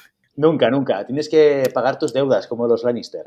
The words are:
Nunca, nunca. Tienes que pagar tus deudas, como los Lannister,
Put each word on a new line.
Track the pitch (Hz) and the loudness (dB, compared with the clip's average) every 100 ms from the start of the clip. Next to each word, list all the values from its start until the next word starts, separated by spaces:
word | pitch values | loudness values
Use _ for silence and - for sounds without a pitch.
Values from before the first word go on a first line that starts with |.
| _ _ _ - | _ _ _ 0
Nunca, | 156 151 117 | 2 4 2
nunca. | 135 131 101 107 | 2 -2 -4 -4
Tienes | 139 147 | -6 0
que | 156 151 139 127 | 4 4 2 0
pagar | 131 120 - | 0 -2 -2
tus | 151 | -4
deudas, | 131 139 110 - | -2 0 0 -2
como | 117 120 | -4 0
los | 113 | 0
Lannister, | 120 117 - 82 | 0 -4 -8 -14